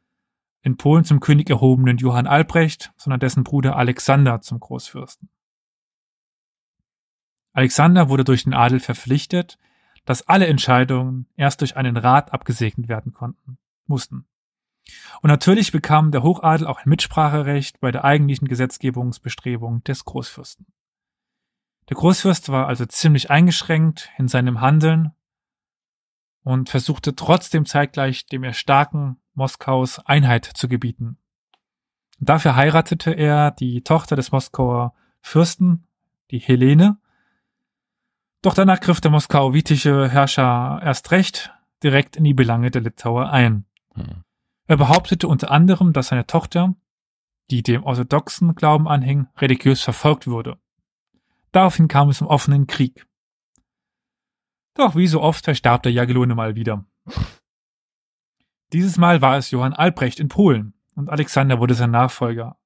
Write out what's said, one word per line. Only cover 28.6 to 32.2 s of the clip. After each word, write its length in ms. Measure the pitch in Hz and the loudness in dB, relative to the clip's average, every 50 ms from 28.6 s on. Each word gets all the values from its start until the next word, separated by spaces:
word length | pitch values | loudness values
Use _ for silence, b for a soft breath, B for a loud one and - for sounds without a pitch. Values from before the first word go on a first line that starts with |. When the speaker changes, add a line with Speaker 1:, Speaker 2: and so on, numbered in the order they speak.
| - - 139 139 147 - - 147 143 135 127 - _ _ _ | -2 0 2 2 2 0 -4 -6 -6 -6 -8 -12 _ _ _
Speaker 1:
Moskaus 680 | 143 135 131 - - - - 131 131 127 127 - - | -6 -6 -6 -6 -8 -6 -2 -2 -2 -2 -4 -6 -8
Einheit 460 | - - 143 147 139 127 120 117 - | -4 0 2 2 4 4 2 0 -2
zu 220 | - - - - 123 | -6 -8 -8 -6 -4
gebieten. 500 | 127 117 120 120 113 - 120 117 123 - _ _ _ _ _ _ _ _ _ _ _ _ _ _ _ _ _ _ _ | -4 -4 -4 -6 -8 -8 -10 -12 -12 -14 _ _ _ _ _ _ _ _ _ _ _ _ _ _ _ _ _ _ _
Dafür 360 | - | -6